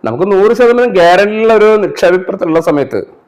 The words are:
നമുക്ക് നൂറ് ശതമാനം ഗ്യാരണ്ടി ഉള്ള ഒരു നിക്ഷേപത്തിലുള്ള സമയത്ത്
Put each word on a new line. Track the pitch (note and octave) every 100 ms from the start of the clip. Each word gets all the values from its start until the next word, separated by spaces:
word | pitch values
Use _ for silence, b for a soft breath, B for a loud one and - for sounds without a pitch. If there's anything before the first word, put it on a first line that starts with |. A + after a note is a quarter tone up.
നമുക്ക് | A2 A#2 F#3+
നൂറ് | G3 G#3+
ശതമാനം | A#3+ A#3+ A#3+ B3
ഗ്യാരണ്ടി | F#3+ E3+ F3+ G#3 G#3+
ഉള്ള | A3
ഒരു | A3 G#3+ G#3+
നിക്ഷേപത്തിലുള്ള | F3+ - F3+ F3+ F#3 - E3 D#3+
സമയത്ത് | E3 D3 C3 G#2 - -